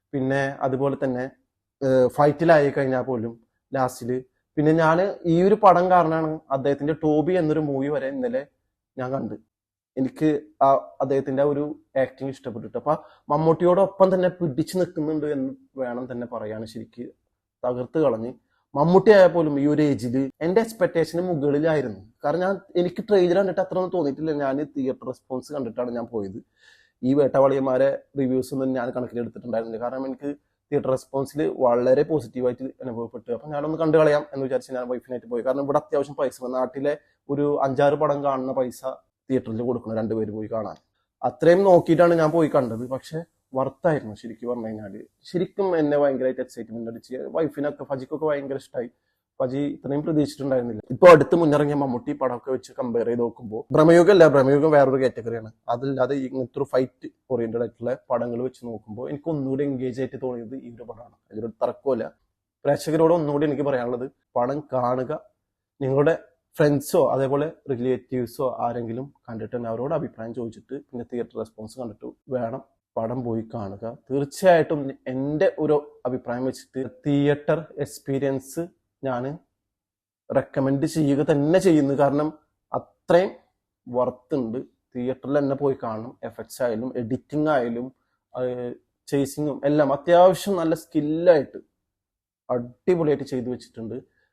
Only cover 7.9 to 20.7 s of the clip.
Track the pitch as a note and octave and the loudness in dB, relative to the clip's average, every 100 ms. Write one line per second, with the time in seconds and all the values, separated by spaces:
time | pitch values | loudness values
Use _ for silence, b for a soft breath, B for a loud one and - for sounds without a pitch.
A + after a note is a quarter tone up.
7.9 | C#3+ C3+ C#3 B2 B2+ D3 _ _ _ _ | -2 -4 -4 -4 -4 -8 _ _ _ _
8.9 | C3 B2+ C3+ A2 G#2+ _ _ _ _ _ | -10 -6 -6 -6 -10 _ _ _ _ _
9.9 | C3 C3 - D#3 D3 - - C3+ C3+ - | -4 -4 0 0 0 -6 2 4 4 0
10.9 | - C3+ C#3 C#3 C3 C#3+ C#3+ D3 D#3 _ | -6 -2 -2 0 0 0 0 -4 -8 _
11.9 | C3+ B2+ - C3+ C3 B2+ A2 A2 A#2+ D3 | -2 -2 -4 -10 -10 -12 -12 -10 -8 -2
12.9 | D#3+ B B - D3 D#3+ D#3+ F3 F3+ F#3+ | -4 B B -4 0 2 2 4 4 2
13.9 | - F#3+ F#3 F3+ F3+ E3+ B2 D#3+ F#3 F3 | 4 2 4 0 0 -4 -2 -4 -2 -4
14.9 | D#3+ D3+ D#3 D3+ C#3+ C3+ C3+ _ C3 B2 | -4 -4 -2 -2 -4 -4 -8 _ -8 -8
15.9 | A#2+ B2+ A#2+ A#2+ A#2 G#2+ A2 A2 A2+ A2+ | -6 -8 -10 -8 -10 -8 -10 -10 -12 -16
16.9 | - B2 _ _ _ _ _ B2 B2 B2 | -14 -16 _ _ _ _ _ -6 -4 -4
17.9 | D#3+ C#3+ A2 A#2 - _ _ _ C#3 E3 | 0 0 0 -6 -12 _ _ _ 0 4
18.9 | F#3 G3+ G3+ F3+ E3+ D#3 C#3+ D3 D3 D3 | 6 8 8 8 6 0 2 2 2 2
19.9 | A#2 A#2+ C3 C3+ - E3 G3+ A3 | 0 -2 -2 -4 -4 0 2 0